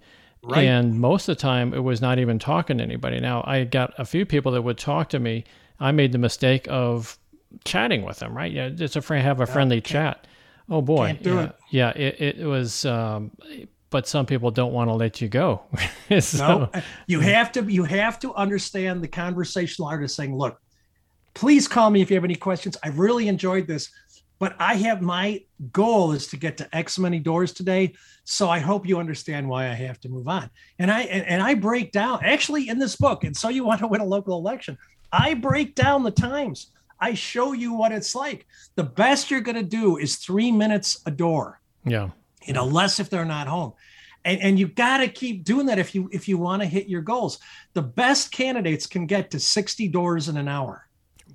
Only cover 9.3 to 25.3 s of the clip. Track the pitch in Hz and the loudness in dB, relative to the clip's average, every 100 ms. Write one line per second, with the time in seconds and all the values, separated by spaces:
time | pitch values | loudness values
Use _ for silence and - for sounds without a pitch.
9.3 | 131 117 143 135 117 - 143 151 - - | 2 0 2 4 2 0 -2 -2 -4 -12
10.3 | _ _ _ - 160 131 156 110 147 180 | _ _ _ -4 0 2 2 2 0 0
11.3 | 180 156 - _ 131 120 - 135 - 143 | 0 0 -8 _ 2 2 0 -2 -2 -4
12.3 | - 156 135 120 - 139 117 110 107 107 | -2 -2 -2 -2 -2 -2 -2 -2 -4 -8
13.3 | - 320 285 - _ _ 131 - 147 131 | -14 -18 -18 -18 _ _ -4 -2 -2 0
14.3 | 135 120 117 123 120 117 113 113 - 113 | 0 0 0 0 0 0 2 0 -2 -2
15.3 | 123 175 95 - - - - - 202 - | 0 2 0 -4 -4 -4 -4 2 2 4
16.3 | 147 147 175 127 185 - - - 165 175 | 2 4 4 2 -4 -10 -8 -2 2 4
17.3 | 220 233 254 214 185 156 196 220 226 262 | 4 4 0 0 2 2 0 0 -2 -6
18.3 | 202 196 202 - 196 185 180 160 180 175 | -4 -2 -2 -4 -4 -4 -4 -6 -6 -6
19.3 | 180 170 185 170 - 151 156 139 - 139 | -4 -4 -4 -4 -4 -6 -4 -6 -6 -6
20.3 | 135 127 - _ _ _ _ _ _ _ | -4 -4 -6 _ _ _ _ _ _ _
21.3 | - 254 285 - 240 220 202 185 190 180 | 0 6 6 6 4 6 6 4 2 0
22.3 | 165 190 185 196 - 156 143 202 240 208 | -2 -2 -4 -4 -8 -6 2 2 4 0
23.3 | 190 185 190 160 151 - - _ _ _ | 0 0 -2 -2 -6 -8 -16 _ _ _
24.3 | - 190 - 180 220 226 202 180 180 202 | -6 -6 0 0 2 0 0 -2 0 -2